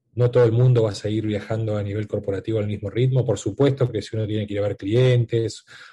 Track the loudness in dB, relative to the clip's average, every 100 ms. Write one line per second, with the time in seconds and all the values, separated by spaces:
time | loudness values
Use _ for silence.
0 | _ -2 2 4 4 6 4 4 2 -2
1 | -4 -2 -2 -4 -4 -4 -2 -2 -4 -4
2 | -4 -4 -4 -6 -4 -2 -2 -4 -6 0
3 | 2 2 0 -2 -4 0 0 2 -2 -2
4 | -6 -6 -4 -4 -4 -4 -4 -4 0 2
5 | 4 4 2 -2 -2 -6 _ -20 -20